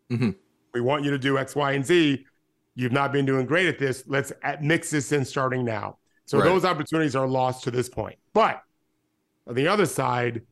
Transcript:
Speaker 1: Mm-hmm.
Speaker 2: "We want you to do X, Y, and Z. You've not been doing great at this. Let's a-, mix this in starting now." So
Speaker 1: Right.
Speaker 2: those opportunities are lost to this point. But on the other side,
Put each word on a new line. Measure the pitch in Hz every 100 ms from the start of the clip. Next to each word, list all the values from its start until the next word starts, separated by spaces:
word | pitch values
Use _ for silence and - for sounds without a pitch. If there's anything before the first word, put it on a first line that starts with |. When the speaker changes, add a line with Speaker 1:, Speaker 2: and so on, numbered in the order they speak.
| -
Speaker 1:
Mm-hmm. | 120 117 92 _ _ _
Speaker 2:
"We | 123
want | 120 147
you | 143
to | 139
do | 135 135
X, | 135 147
Y, | 143
and | 139
Z. | 135 175 151 135 - _ _ _ _ -
You've | 123
not | 135 139
been | 143 135
doing | 135 123
great | 165 180
at | 143
this. | 135 127 -
Let's | 139 - -
a-, | 139 143
mix | 147 185 -
this | 151 131
in | 147 127
starting | 143 131 127 123
now." | 107 101 - _ _ -
So | -
Speaker 1:
Right. | 185
Speaker 2:
those | 185
opportunities | 180 160 147 160 156 131
are | 131
lost | 131 127 123
to | -
this | 120 120
point. | - 101 - _
But | 208 202 - - _ _ _ _ _ _ _ -
on | 120
the | 147
other | 208 170
side, | - 131 123 120 117 -